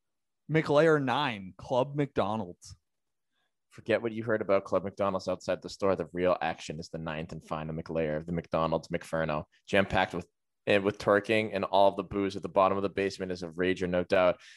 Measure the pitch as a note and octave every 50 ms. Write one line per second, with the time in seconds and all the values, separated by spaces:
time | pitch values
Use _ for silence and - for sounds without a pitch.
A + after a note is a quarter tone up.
0 | _ _ _ _ _ _ _ _ _ - D3 D#3+ D3 D3+ D3 D3 D#3+ E3 D#3 D3
1 | C#3 B2+ A#2 C#3 D3 C3+ A2+ G2+ F#2+ F#2 F#2 - - - C3+ B2 C3 C#3+ C#3+ D3
2 | C#3+ C#3 - - G2+ G2 G#3+ A2 G2 F2 F2 _ - - - _ _ _ _ _
3 | _ _ _ _ _ _ _ _ _ _ _ _ _ _ - - - - A2 G2+
4 | A#2 A#2 A2 A2 G#2+ A#2 A2 G#2+ G#2+ F2+ G2 G2 G2 - G2+ F#2 F2+ G2 - -
5 | G2+ G2 F#2+ F#2 - F#2 F#2 F2+ - - F#2 E2+ - F2+ - - G#2 G2 F#2 F2
6 | E2+ D#2+ - F2 F2+ F2+ F2 - - D#2+ E2+ - - - D#2 D2+ F2 - - E2
7 | D#2+ E2 D#2 D#2 E2 - E2 D#2+ - - E2 D#2 D#2 D#2+ D#2 D#2+ E2 - E2 D#2+
8 | E2 D2+ D2+ D#2 E2 E2+ E2+ E2+ D#2+ - - D#2+ D#2+ D#2+ D#2+ E2 - - E2+ E2+
9 | - - - D#2+ D#2+ D#2 D2+ D2+ - _ _ _ _ - - G2 F#2+ - - F#2+
10 | F#2 - - F2 F2+ _ _ _ _ _ _ _ - A#2 G#2+ G2+ F#2+ G2+ G#2 -
11 | - A2+ G2+ G#2 G2+ - A2+ A2 A2 G#2+ - F#2+ G2 - - F#2+ G2+ G2 F#2 G2
12 | F#2+ F2 - G2+ G2 F#2+ F#2+ G2 E2+ F2+ D#2+ G2+ F#2+ F#2+ G2 G2 G2 G2 E2 F#2+
13 | G2 F#2+ F#2+ - F#2+ F#2 F2+ F2 F2+ E2 D#2+ E2+ F#2 F#2 F#2+ F2+ F#2+ F2 F2+ F2+
14 | F2+ - G2 F#2+ F2+ F2+ F2 - - - -